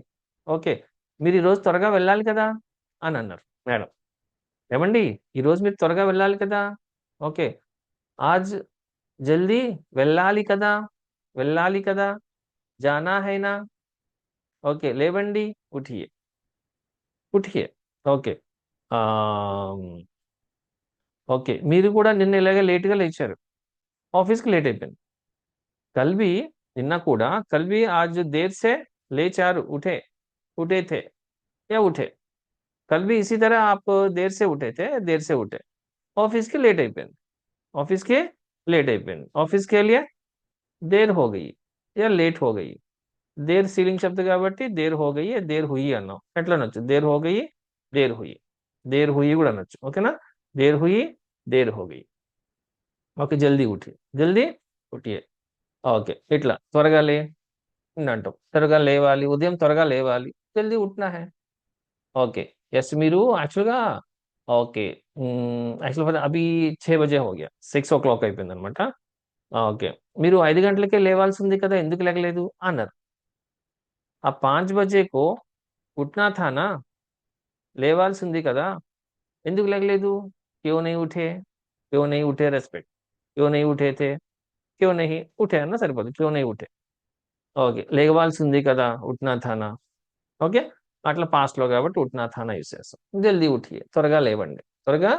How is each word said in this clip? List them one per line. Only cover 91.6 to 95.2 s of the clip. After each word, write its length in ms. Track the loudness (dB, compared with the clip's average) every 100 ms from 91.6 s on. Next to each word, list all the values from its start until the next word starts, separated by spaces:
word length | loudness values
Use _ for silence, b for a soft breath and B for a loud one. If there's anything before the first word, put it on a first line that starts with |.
| 0
కాబట్టి 300 | 0 0 -2
ఉఠనా 240 | -4 -4 -8
థానా 240 | -8 -8
యూజ్ 160 | -8 -10
చేస్తాం. 300 | -16 -20 -20 _ 0
జల్దీ 280 | 2 4 2
ఉఠియే. 340 | 0 -4 -16 -4
త్వరగా 320 | 0 2 2
లేవండి. 420 | 2 0 -4 -10 -20 _
త్వరగా 320 | -2 2 2 0